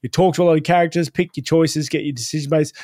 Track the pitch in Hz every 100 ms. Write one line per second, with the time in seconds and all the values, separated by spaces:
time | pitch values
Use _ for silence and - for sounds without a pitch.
0 | 123 - 185 - 175 160 156 175 170 170
1 | 160 - 175 - - 165 160 156 143 156
2 | 147 123 113 156 143 156 151 -